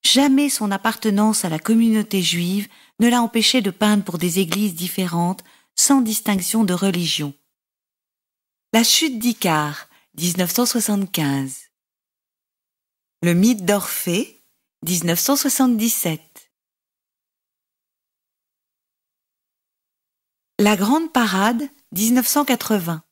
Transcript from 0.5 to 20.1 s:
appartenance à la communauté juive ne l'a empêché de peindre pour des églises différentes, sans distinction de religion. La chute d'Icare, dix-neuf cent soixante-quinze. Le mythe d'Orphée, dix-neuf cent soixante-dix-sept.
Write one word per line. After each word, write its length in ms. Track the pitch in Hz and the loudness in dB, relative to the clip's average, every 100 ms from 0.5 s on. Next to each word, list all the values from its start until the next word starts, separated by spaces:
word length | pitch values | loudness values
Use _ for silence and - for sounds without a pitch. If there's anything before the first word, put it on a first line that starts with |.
| - 208 | -2 -2
appartenance 720 | 196 226 220 220 202 214 214 | -2 -2 -2 0 2 2 2
à 60 | 180 | -2
la 80 | 156 | -4
communauté 640 | - 226 226 220 214 196 | 2 4 4 2 0 -2
juive 440 | 165 170 175 196 196 - _ - | 0 -2 -2 -4 -6 -16 _ 0
ne 120 | 233 | 2
l'a 100 | 240 | 2
empêché 400 | 233 226 214 254 | 2 0 2 0
de 100 | 196 | -2
peindre 340 | - 214 208 | 0 2 2
pour 120 | 196 165 | 0 -4
des 220 | 175 175 | -2 0
églises 360 | 170 190 208 | -2 -2 -2
différentes, 720 | 165 175 - 180 170 175 190 - _ _ - | -4 -8 -4 -2 0 -2 -4 -12 _ _ -2
sans 200 | - 277 | 2 2
distinction 640 | 226 214 - 196 175 220 | 2 -2 -2 -2 0 0
de 100 | 202 | 0
religion. 580 | 180 196 175 170 143 147 - _ _ _ _ _ _ _ _ _ _ _ _ _ | 0 0 0 -2 -4 -6 -10 _ _ _ _ _ _ _ _ _ _ _ _ _
La 100 | 226 | 0
chute 380 | 233 - 320 233 | 2 2 0 -2
d'Icare, 680 | 240 220 185 156 147 147 - _ _ | -4 -2 0 0 -2 -8 -18 _ _
dix-neuf 380 | - 175 175 175 | -6 -4 -2 -2
cent 140 | - 240 | 0 0
soixante-quinze. 880 | 240 214 202 185 - 143 139 135 - - _ _ _ _ _ _ _ _ _ _ _ _ _ _ _ | 0 -2 -2 -2 -2 -2 -2 -4 -10 -20 _ _ _ _ _ _ _ _ _ _ _ _ _ _ _
Le 100 | 170 | 0
mythe 320 | 170 220 220 | 4 4 2
d'Orphée, 760 | 180 202 - - - 175 285 _ _ _ _ _ | 0 -2 -2 -8 -4 -4 -4 _ _ _ _ _
dix-neuf 380 | 160 180 170 175 | -6 -2 -2 -2
cent 160 | - 277 | 0 0
soixante-dix-sept. 1120 | 277 - 254 226 226 - 175 156 _ - _ _ _ _ _ _ _ _ _ _ _ _ _ _ _ _ _ _ _ _ _ _ _ _ _ _ _ _ _ _ _ _ _ _ _ _ _ | 0 2 2 2 -2 -2 -4 -6 _ -20 _ _ _ _ _ _ _ _ _ _ _ _ _ _ _ _ _ _ _ _ _ _ _ _ _ _ _ _ _ _ _ _ _ _ _ _ _